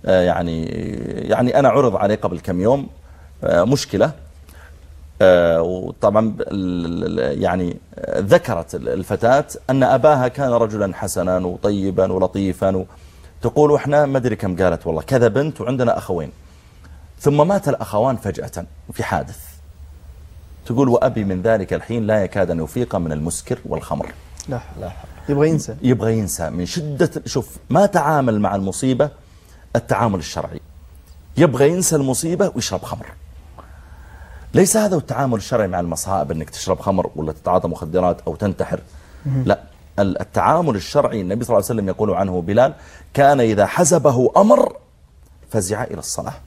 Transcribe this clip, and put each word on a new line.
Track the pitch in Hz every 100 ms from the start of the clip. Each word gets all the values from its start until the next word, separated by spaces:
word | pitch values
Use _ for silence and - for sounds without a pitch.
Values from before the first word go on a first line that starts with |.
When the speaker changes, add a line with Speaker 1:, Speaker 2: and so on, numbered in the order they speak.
| -
Speaker 1:
آه، | 92
يعني، | 90 85 87 80 80 82 87 - - - -
يعني | - 123 139
أنا | 135
عرض | 120 131 95
علي | 104 107
قبل | 95 85
كم | - 90
يوم، | 104 139 131 - - - - -
آه، | - 85
مشكلة، | 101 135 - 95 135 151 - - - - - - - - - -
آه، | 95 90 85 82
وطبعًا | 85 92 90 87 107 104 110 98
ال-، | -
ال-، | 98 90 87 85 85 87 87
ال-، | 67 71
يعني، | 92 92 87 - - -
آه، | - -
ذكرت | 98 131 - 90 80 82
ال-، | 58
الفتاة | 69 90 104 113 135 147 - -
أن | 135
أباها | 127 131 151 143 127
كان | 135 135
رجلًا | 120 110 107 98 85
حسنًا | 98 - 90 92 90
وطيبًا | 90 101 101 95 92 110
ولطيفًا | 92 92 101 98 90 98 95
و-، | 90 - - - - -
تقول: | 120 151 151
"وإحنا | 147 135 147 143
ما | 135
أدري | 120 107
كم"، | 98 87
قالت: | 92 82 85
"والله | 80
كذا | - 123 117
بنت | 110 151 -
وعندنا | 110 131 117 -
أخوين، | - 87 69 - - - - - - - - -
ثم | 147 147 160
مات | 196 147
الأخوان | 127 110 104 127 123
فجأة | 101 82 - - - - -
في | -
حادث". | - 90 65 - - - - - - - - - - - - - -
تقول: | 120 135
"وأبي | 120 127 117
من | 98 92
ذلك | 104 110 92
الحين | 87 - 117 104
لا | 107
يكاد | 92 101 90
أن | 82
يفيق | 78 123 120 98
من | 82
المسكر | 76 80 - - 123 -
والخمر". | 67 - 71 - - - - -
Speaker 2:
لا | 123
حول. | - -
Speaker 3:
لا | 95
حول. | - - - -
Speaker 2:
يبغى | 143 156
ينسى. | 156 - 110
Speaker 1:
يبغى | 123 117 110 113
ينسى | 98 - 80
من | 87 87
شدة، | 180 151 139 165 - 117
شوف، | 135 - - -
ما | 143 196
تعامل | 180 147 151 127 107
مع | 98 98
المصيبة | 98 - 131 131 147 - - - - - - 120
التعامل | - 104 117 95
الشرعي، | 76 85 - 80 - - - - - - - -
يبغى | 160 123 139
ينسى | 180 180 156
المصيبة | 135 127 165 175 196 -
ويشرب | - 95
خمر. | - 113 - - - - - - - - - - - - - - -
ليس | - 196 220
هذا | 214 175
التعامل | - 117 135 113
الشرعي | - 123 98
مع | 90
المصائب، | 87 82 92 95 73
أنك | 80 78
تشرب | - - 92
خمر | - 95 - 73
ولا | 78
تتعاطى | 76 - 90 85
مخدرات | 82 82 90 90 82 -
أو | 80
تنتحر. | 104 90 87 - - - - - 143
Speaker 4:
مهم. | 131 127
Speaker 1:
لا، | 123 - - - -
ال-، | 101 -
التعامل | - 107 92 160 160 104
الشرعي | - 147 175 113
النبي | 90 107 120
صلى | 110
الله | 101
عليه | 113
وسلم | 98
يقول | 90 107
عنه | 87 98 90
بلال: | 85 104 135 - - - -
"كان | - 139 139
إذا | 113 104 98
حزبه | - 175 175 139 123 123 -
أمر | 208 - - - _ _ _ _ - - -
فزع | 113 92 104
إلى | 120 87
الصلاة". | - - - -